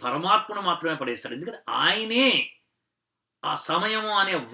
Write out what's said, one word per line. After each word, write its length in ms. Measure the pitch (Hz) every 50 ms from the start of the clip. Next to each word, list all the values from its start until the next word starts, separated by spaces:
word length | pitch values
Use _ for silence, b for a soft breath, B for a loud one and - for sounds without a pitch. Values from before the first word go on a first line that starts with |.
పరమాత్మను 580 | 123 123 135 151 170 196 214 214 - - 208 202
మాత్రమే 340 | 196 180 165 - 165 165 156
పడేస్తాడు. 400 | - 131 127 120 - - - 117
ఎందుకంటే 240 | 135 175 226 - - - 117
ఆయనే 840 | 117 127 147 175 196 220 220 220 233 247 269 254 190 135 - - - _ _ _ _ _ _ _ _ _ _ _ _ _ _ _ _ _ -
ఆ 100 | 151 151
సమయము 540 | 143 - - 160 180 208 214 220 220 214 214
అనే 380 | 208 196 196 190 180 151 120 117